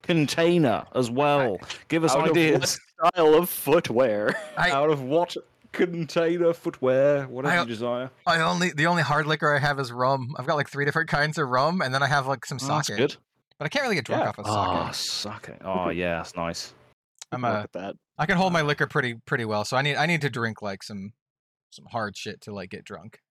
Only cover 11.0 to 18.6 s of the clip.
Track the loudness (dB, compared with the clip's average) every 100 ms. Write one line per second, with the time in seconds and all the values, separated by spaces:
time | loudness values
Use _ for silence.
11 | 0 0 0 0 0 2 2 2 0 0
12 | 2 2 0 -4 -6 -8 -2 -2 -2 0
13 | -2 -2 _ _ _ _ -4 -2 0 -2
14 | -2 -2 -2 -4 -2 0 0 0 -4 -6
15 | -6 -6 -8 -10 -16 -12 -4 -2 -2 -2
16 | -2 -2 -6 -6 -6 -6 -12 -16 _ _
17 | _ _ -12 -6 -2 -2 -4 -10 -10 -12
18 | _ -6 0 2 2 2